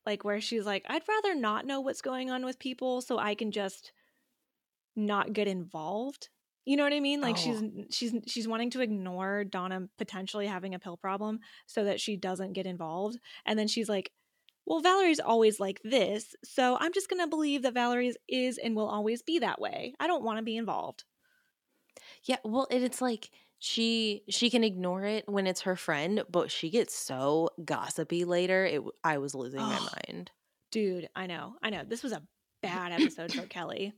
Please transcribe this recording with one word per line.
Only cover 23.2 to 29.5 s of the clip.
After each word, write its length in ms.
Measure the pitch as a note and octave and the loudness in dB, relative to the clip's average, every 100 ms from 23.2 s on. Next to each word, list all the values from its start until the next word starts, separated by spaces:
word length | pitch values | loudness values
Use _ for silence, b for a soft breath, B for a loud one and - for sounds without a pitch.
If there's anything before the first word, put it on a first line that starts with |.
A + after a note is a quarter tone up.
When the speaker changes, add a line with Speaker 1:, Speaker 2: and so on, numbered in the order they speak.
| - b b b | -8 b b b
Speaker 2:
she, 680 | - - A3+ A3+ A3 G3+ - | -4 0 2 4 2 -2 -4
she 220 | - A#3+ | 2 4
can 140 | A#3+ | 6
ignore 400 | A3 F3+ F3+ F#3+ | 4 2 -2 0
it 240 | G3+ A3 - | 0 -2 0
when 180 | G3+ F#3+ | 2 2
it's 160 | F#3 | 2
her 140 | F#3+ F#3 | 0 -2
friend, 460 | - D3 E3 G#3+ - | 0 0 2 0 0
but 200 | F3 D#3+ | 0 0
she 200 | - D#3+ | -2 0
gets 240 | A3+ - | 0 0
so 560 | - - C3 C#3 D#3 E3 - | -2 -6 0 2 4 2 -2
gossipy 600 | D#3 B2+ - - D#3 F3 | -4 -2 -2 -4 -2 0
later, 400 | F3 F3 F#3 F#3+ F#3+ | 2 2 4 4 4
it 100 | D3 | 0
w-, 160 | - - | -2 -2
I 140 | E3 D3 | 0 0
was 160 | C#3 | -2
losing 320 | C3+ B2 | -4 -6